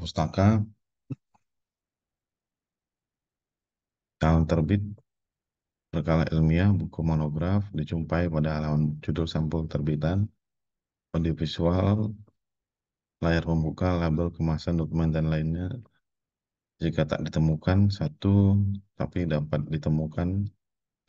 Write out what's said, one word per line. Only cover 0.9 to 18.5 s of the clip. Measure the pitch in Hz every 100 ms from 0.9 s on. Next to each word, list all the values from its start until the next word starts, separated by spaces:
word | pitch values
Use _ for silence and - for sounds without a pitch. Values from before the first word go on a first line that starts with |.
| _ _ - _ _ _ _ _ _ _ _ _ _ _ _ _ _ _ _ _ _ _ _ _ _ _ _ _ _ _ _ _ _
tahun | 80 80 78
terbit, | 82 78 101 101 - _ _ _ _ _ _ _ _ _
berkala | 82 78 82 78
ilmiah, | 80 80 82 101
buku | 101 80 - 80
monograf, | 80 76 78 87 101 101 78
dijumpai | 73 82 80 85 87
pada | 78 78 78
halaman | 78 76 76 76 -
judul | 80 80
sampul | 80 80 80 80
terbitan, | 71 73 76 80 95 107 - _ _ _ _ _ _ _
audiovisual, | 82 82 76 78 - 85 90 98 104 107 - - _ _ _ _ _ _ _ _ _
layar | 85 82 82
pembuka, | 82 78 71 90 87
label | 85 78 85
kemasan, | - 82 78 - 85
dokumen, | 78 80 80
dan | 80 80
lainnya. | 78 80 82 92 123 - _ _ _ _ _ _ _ _ _
Jika | 82 80 73
tak | - 78
ditemukan | 82 78 76 - 92 101
satu, | 98 - - 98 101 98